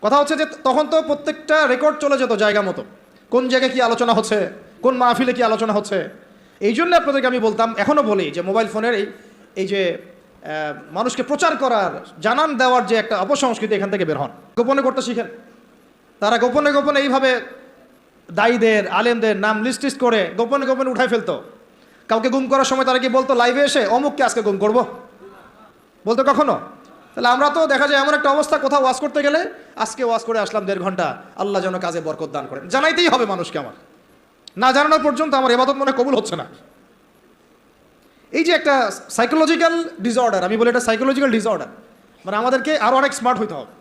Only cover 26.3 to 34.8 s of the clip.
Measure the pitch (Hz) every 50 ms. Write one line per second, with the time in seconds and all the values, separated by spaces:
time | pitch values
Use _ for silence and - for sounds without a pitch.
26.3 | 277 - 302 269 196 - - - - - - - - - - - - - 240 240
27.3 | 247 254 285 294 285 330 320 302 277 262 285 285 294 277 269 285 302 294 294 277
28.3 | 277 294 294 294 320 294 277 269 277 285 262 262 254 254 - 294 294 294 285 285
29.3 | 294 320 359 440 - - - - - - 220 226 - - 262 233 226 226 226 -
30.3 | 226 220 208 - - 214 196 185 196 190 175 196 185 185 175 147 131 - - -
31.3 | - - 185 202 202 190 180 185 185 185 180 170 165 170 160 160 151 - 160 147
32.3 | 143 147 131 127 123 139 151 180 180 262 285 320 320 330 349 330 - 262 240 208
33.3 | 196 175 175 - - 156 139 117 - - - _ _ _ _ _ _ _ _ _
34.3 | _ _ _ - _ - 220 262 262 277